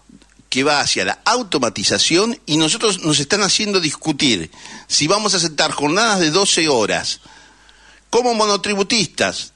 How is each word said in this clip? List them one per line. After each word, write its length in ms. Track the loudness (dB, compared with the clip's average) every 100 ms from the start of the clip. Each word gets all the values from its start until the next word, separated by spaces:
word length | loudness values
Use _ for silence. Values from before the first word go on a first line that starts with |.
| _ -20 _ _ _
que 140 | 0
va 160 | 2 2
hacia 240 | 0 0
la 160 | -2 -2 0
automatización 1120 | 0 0 -2 -2 -2 -2 0 2 2 0 -4 -2
y 100 | 0
nosotros 460 | 0 0 -2 0
nos 180 | 0 0
están 240 | 0 0
haciendo 380 | 0 0 0 0
discutir 680 | -2 -4 -4 0 0 0 -4 -14 -20 -20 -4
si 200 | -2 0
vamos 260 | 0 0
a 40 | -2
aceptar 340 | -2 -2 -2
jornadas 500 | 0 0 2 2 2
de 100 | 2
doce 380 | 2 2 2 2
horas 500 | 2 2 -2 -4 -10 -14 -20 -20 _ -20 -20 -20 -20 _
como 240 | 0 2
monotributistas 1200 | 2 2 0 -2 -2 0 0 -2 -2 -2 -2 -12